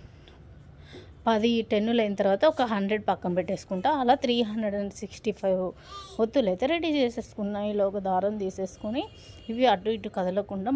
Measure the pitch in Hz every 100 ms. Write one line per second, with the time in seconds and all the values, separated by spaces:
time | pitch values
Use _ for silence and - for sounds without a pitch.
0 | - - - - - - - - - -
1 | - - 233 220 233 226 220 214 220 233
2 | 214 196 196 196 311 311 240 208 196 214
3 | 202 180 180 175 175 185 - 185 269 294
4 | 240 269 254 240 214 220 208 202 202 -
5 | 202 - 214 196 196 185 180 - - -
6 | - - 226 285 202 185 269 339 330 294
7 | 240 233 - - 202 202 208 208 196 202
8 | 190 185 202 214 185 190 185 - 214 262
9 | 427 - - - - 226 247 190 208 220
10 | 208 196 180 196 202 196 214